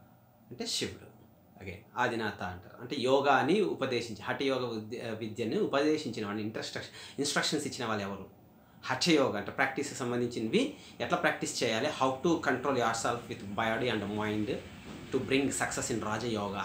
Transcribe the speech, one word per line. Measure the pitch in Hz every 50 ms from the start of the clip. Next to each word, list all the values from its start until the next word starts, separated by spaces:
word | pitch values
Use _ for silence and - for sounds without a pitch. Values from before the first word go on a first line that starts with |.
| - - - - _ _ - - - -
అంటే | 123 - -
శివుడు. | - - - 120 98 87 - - - - - - - - - - - - - 95
Again, | 95 92 - - - - 113
ఆదినాథ | 123 120 117 117 110 104 98 -
అంటారు. | 101 92 90 92 - - - -
అంటే | 120 - 151 135
యోగాని | 117 127 139 139 131 143 135 127 123 139 180 220
ఉపదేశించి, | 185 - - - 131 120 123 117 - - 104 -
హఠయోగ | - 127 127 123 143 135 135 123 123 120 113
విద్య, | 107 107 110 123 113 120 117 110 -
విద్యని | 117 104 107 120 113 110 147 208
ఉపదేశించిన | 196 - 135 139 151 151 156 147 - 123 - 117 104
వాడిని, | 101 104 110
ఇంట్రస్ట్రక్షన్, | 104 107 - - - - - 123 - - - - - - - -
ఇన్‌స్ట్రక్షన్స్ | 139 - - 180 - - 170 147 -
ఇచ్చిన | 127 - - 123 110
వాళ్ళు | 110 104 98
ఎవరు? | 98 98 95 - - - - - - - - - - - - -
హఠయోగ | - 127 127 - 180 156 143 131 113 101
అంటే | 101 98 -
ప్రాక్టీస్కి | - - 135 127 - - - - -
సంబంధించినవి, | - 131 120 120 120 123 120 - 123 110 110 165 220 285 302 - - - - - -
ఎట్లా | 117 123 160 139
ప్రాక్టీస్ | - 151 - - 165 151 - -
చేయాలి, | 135 117 110 113 131 151 - -
how | 131 131 131 - - 175
to | 160 147 - 143
control | 131 123 127 143 131 120
yourself | 117 113 117 - - 127 117 110 - -
with | 117 - 98 101 101 107
body | 113 110 110 117 127 123 110
and | 107 101 98 107 104
mind | 107 107 107 107 104 120 160 - - - - - - - - - - -
to | - 127 110 -
bring | 135 135 139 127
success | - - 127 - - 135 123 - 123 101
in | 107
రాజయోగ | 107 107 113 120 120 113 104 101 98 98 101